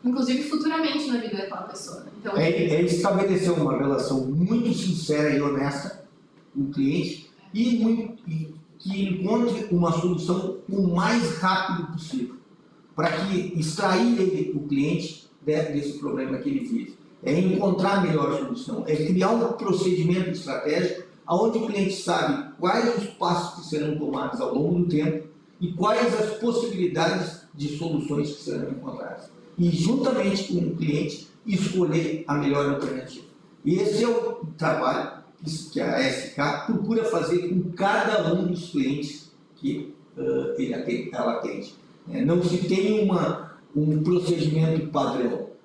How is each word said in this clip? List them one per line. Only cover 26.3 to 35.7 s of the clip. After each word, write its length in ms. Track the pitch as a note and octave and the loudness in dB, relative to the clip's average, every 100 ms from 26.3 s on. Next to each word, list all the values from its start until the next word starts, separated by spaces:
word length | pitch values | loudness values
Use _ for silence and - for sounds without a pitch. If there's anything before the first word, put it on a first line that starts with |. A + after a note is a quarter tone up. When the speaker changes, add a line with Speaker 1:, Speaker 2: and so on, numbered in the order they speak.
| - | 0
Speaker 2:
possibilidades 1040 | A#3 A#3 - F#3+ F3+ D#3+ E3 F#3+ E3 - - | 0 0 -2 0 0 2 0 0 -4 -8 -20
de 240 | C#3+ D3 D3 | -8 -6 -4
soluções 540 | E3 D3 - D3 C#3+ - | -2 -2 -2 -2 -2 -6
que 60 | |
serão 300 | - A#2+ - | -8 -6 -6
encontradas. 580 | - C3+ - - - - - - - | -8 -10 -12 -12 -14 -16 -20 -18 0
E, 120 | E3+ | 2
juntamente 840 | D#3 E3 C4+ - - G3 G3+ - | 4 2 2 2 2 2 0 0
com 80 | F3 | 0
o 160 | D#3+ - | 0 -2
cliente, 540 | D#3 C#3+ - - - - A3+ | 0 0 -2 -8 -16 -14 -2
escolher 800 | F#3+ G3+ F3+ E3+ D#3+ D#3 D#3 - | 0 0 0 2 2 0 -4 -2
a 60 | |
melhor 400 | D3 C#3 C#3+ C#3+ | 0 2 2 2
alternativa. 520 | C#3 C3 - - - - - - - | 0 -2 -6 -10 -16 -20 -20 -20 -6
E 120 | - F#3 | 0 2
esse 280 | G#3 G#3 | 2 2
é 60 | A#3 | 2
o 360 | A#3 A3+ - D#3+ - | 2 0 -6 -10 -4
trabalho 640 | - - B2+ - - - - - | 0 2 0 -2 -4 -10 -20 -14
que, 280 | D#3 - | -10 -8
que 100 | - | -6